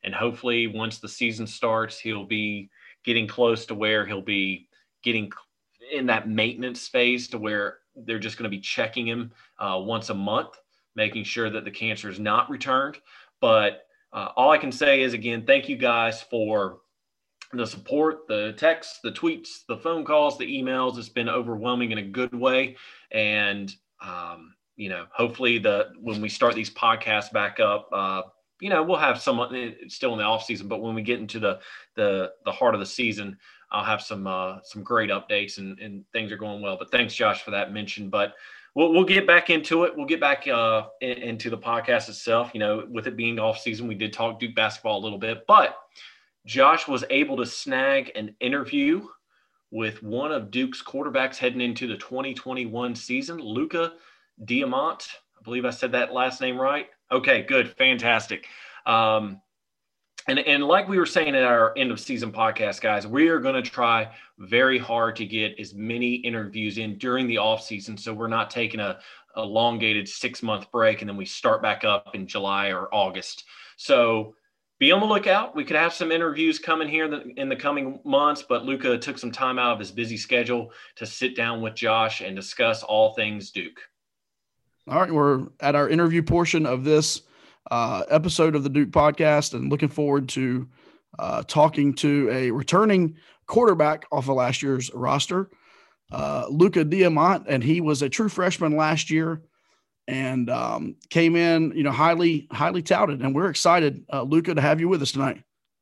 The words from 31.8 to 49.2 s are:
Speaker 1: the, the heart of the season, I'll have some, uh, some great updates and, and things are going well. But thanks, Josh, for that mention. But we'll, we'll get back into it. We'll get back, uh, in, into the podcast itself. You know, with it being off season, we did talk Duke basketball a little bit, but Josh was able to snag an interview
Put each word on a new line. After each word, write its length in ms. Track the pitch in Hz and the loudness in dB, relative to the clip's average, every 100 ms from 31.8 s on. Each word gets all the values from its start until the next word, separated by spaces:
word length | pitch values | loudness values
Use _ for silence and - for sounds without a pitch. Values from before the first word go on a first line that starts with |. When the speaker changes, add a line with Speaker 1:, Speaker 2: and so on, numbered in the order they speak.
| - - | -16 -2
Speaker 1:
the, 360 | 104 95 92 - - | 0 0 -4 -6 -8
the 60 | |
heart 220 | - 123 | 0 2
of 60 | 107 | 2
the 60 | 95 | -4
season, 520 | - 120 101 98 95 - - _ | -4 -4 -4 -8 -12 -20 -20 _
I'll 140 | 104 | -4
have 180 | 104 107 | -2 -4
some, 260 | - 101 95 | -4 -8 -6
uh, 320 | 92 92 95 | -4 -6 -8
some 180 | - 107 | -16 -16
great 280 | 98 120 104 | -2 0 0
updates 480 | 98 - 104 101 - | -2 0 -2 -2 -8
and, 200 | 98 98 | -12 -12
and 260 | 107 101 - | -14 -16 -8
things 180 | 117 107 | -8 -6
are 60 | 104 | -8
going 240 | 107 104 | -10 -8
well. 160 | 101 92 | -6 -6
But 120 | - | -2
thanks, 240 | 123 113 | 0 0
Josh, 280 | - 110 98 | 0 0 0
for 100 | - | -4
that 220 | 101 98 | -6 -4
mention. 360 | 104 101 - 101 | -6 -10 -10 -4
But 240 | 101 101 - - - - - | -2 -2 -4 -20 -20 -10 2
we'll, 180 | 165 | 4
we'll 100 | 165 | 6
get 240 | 185 190 190 | 6 4 6
back 220 | 170 170 | 4 6
into 340 | 165 156 165 | 0 2 2
it. 140 | 170 156 | 2 0
We'll 80 | 139 | -4
get 160 | 160 | 0
back, 260 | 143 139 143 | 2 0 0
uh, 380 | 120 113 110 107 - | 0 2 2 -2 -8
in, 160 | 131 123 | -8 -6
into 320 | 120 113 120 | -8 -8 -6
the 80 | 110 | -8
podcast 500 | 117 117 110 117 - | -4 -2 2 0 0
itself. 440 | 101 - 117 117 | -10 0 0 0
You 80 | 113 | -2
know, 260 | 107 107 - | -2 -2 -4
with 180 | 120 120 | -8 -8
it 100 | 113 | -4
being 220 | 117 117 | -4 -2
off 200 | 110 - | -2 -2
season, 300 | - 107 120 | -6 -6 -8
we 60 | 101 | -6
did 180 | 107 | -8
talk 260 | - 113 110 | -4 -4 -4
Duke 160 | 120 113 | -6 -2
basketball 440 | 110 107 110 104 | -2 -2 -4 -4
a 40 | |
little 160 | 110 98 | -4 -6
bit, 260 | 95 - - | -8 -8 4
but 280 | 208 135 - - - - _ _ _ - | 6 6 -2 -20 -20 -20 _ _ _ -8
Josh 420 | 120 139 160 - | 4 6 6 0
was 160 | 131 - | -4 0
able 260 | 135 147 127 | 0 2 -2
to 80 | 117 | -4
snag 640 | - - 131 135 139 131 - | -6 -4 0 2 2 0 -10
an 200 | 107 - | -10 -6
interview 680 | 123 143 127 143 143 175 - - | -4 -2 -2 0 2 0 -2 -20